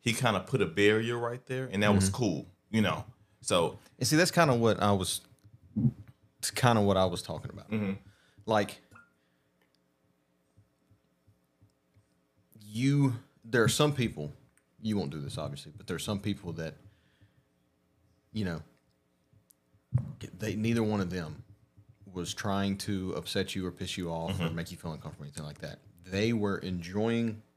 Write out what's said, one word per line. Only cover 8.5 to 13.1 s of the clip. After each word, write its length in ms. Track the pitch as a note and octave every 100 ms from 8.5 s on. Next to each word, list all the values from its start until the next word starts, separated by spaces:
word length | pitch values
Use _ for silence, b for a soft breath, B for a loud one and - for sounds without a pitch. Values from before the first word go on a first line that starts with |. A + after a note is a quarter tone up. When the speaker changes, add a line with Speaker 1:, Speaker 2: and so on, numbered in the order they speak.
| G#2+ G2+ - _ - - _ _ _ _ _ _ _ _ _ _ _ _ _ _ _ _ _ _ F#2+ _ _ _ _ _ _ G#2+ _ _ _ _ _ _ _ _ A2 G#2
Speaker 2:
you, 500 | G#2+ C3+ C#3+ C3+